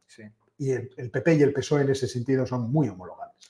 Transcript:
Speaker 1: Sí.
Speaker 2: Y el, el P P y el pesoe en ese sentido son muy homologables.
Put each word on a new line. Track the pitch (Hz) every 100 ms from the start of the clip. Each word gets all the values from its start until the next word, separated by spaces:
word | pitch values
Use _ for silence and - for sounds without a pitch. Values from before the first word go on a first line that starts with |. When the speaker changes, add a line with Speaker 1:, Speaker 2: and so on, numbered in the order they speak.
| _
Speaker 1:
Sí. | - 107 _ _ _
Speaker 2:
Y | 135
el, | 123 113 -
el | 120
P | 117
P | 170
y | 151
el | 139
pesoe | 135 - 147
en | 139
ese | 135 120
sentido | 123 120 131 127
son | 127 113
muy | 151 123
homologables. | 90 - - - _